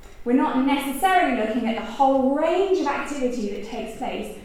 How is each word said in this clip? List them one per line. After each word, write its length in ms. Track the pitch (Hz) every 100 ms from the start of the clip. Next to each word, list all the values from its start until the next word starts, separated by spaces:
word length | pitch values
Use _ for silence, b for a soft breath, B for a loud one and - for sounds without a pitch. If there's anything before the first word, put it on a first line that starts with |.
| B B
We're 100 | 240
not 320 | 262 302 254 269
necessarily 760 | 277 285 - 370 359 294 226
looking 280 | 220 233 220
at 80 | 233
the 160 | -
whole 420 | - 269 269 262
range 440 | 294 330 370 392 311
of 60 | 285
activity 680 | 277 - 254 247 - 202
that 100 | 208 -
takes 280 | 214 - -
place, 400 | 226 - 208 -